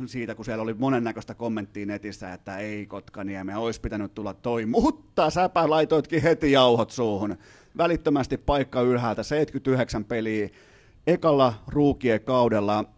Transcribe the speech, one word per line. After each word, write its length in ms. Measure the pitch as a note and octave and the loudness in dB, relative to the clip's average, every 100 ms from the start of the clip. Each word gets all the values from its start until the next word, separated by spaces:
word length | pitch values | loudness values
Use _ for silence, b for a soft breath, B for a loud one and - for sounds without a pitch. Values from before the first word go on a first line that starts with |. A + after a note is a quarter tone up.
| B2+ | -12
siitä, 280 | B2+ A2+ | -8 -10
kun 100 | G#2+ | -10
siellä 180 | A2 A2 | -8 -6
oli 120 | A2 | -6
monennäköistä 600 | G#2+ C3+ B2+ A#2 A2 - | -2 0 0 -2 -6 -12
kommenttia 520 | A2 A#2 G#2+ G2+ G#2 G2+ | -8 -6 -6 -8 -10 -8
netissä, 460 | G#2 G2+ F#2+ F#2+ | -8 -10 -12 -14
että 260 | F#2 - G2 | -14 -12 -10
ei 280 | G#2+ G#2 G2+ | -10 -10 -12
Kotkaniemi, 680 | G#2 - - G2 G2 F#2+ | -14 -14 -12 -10 -8 -8
olisi 260 | G#2 A2+ A2+ | -6 -6 -6
pitänyt 340 | A2+ G#2+ G2+ | -8 -8 -8
tulla 200 | - G#2 | -8 -10
toi, 320 | F#2+ A#2+ A#2 A2 | -8 -4 -4 0
mutta 640 | C3 D4 - - - D#3 | 2 2 0 -4 0 2
säpä 400 | D#3+ F3+ E3+ D#3 | 2 2 2 4
laitoitkin 520 | D#3 D3+ D#3+ - D#3+ | 4 4 2 2 2
heti 300 | D#3 D#3 D3+ | 2 4 4
jauhot 380 | C3+ B2+ A#2 A2 | 6 8 6 2
suuhun. 480 | - A2+ G2+ G#2 F#2 B B B - | -2 -2 -2 -4 -6 B B B -2
Välittömästi 580 | E3+ E3 - C#3+ B2 C3+ | 0 0 2 0 0 -4
paikka 440 | - C#3+ C3 C3 | 0 0 0 0
ylhäältä, 420 | B2 A#2+ A#2 G#2+ | 2 2 0 -4
seitsemänkymmentäyhdeksän 840 | G#2 D3 D3+ C3+ C3+ C3 A#2 A#2 | -2 -2 -2 -2 0 0 0 -4
peliä, 440 | G2+ A#2+ A2 G#2+ G2+ b b b b b - | -4 -4 -2 -2 -4 b b b b b -2
ekalla 480 | F3 D#3+ C#3 B2+ G#2+ - | 0 2 4 4 0 -4
ruukien 520 | C#3+ C#3+ - B2 G#2+ | 0 2 2 0 0
kaudella. 640 | C3 B2+ A#2+ A2 G2+ G#2+ G#2+ | 0 2 2 2 0 -2 -4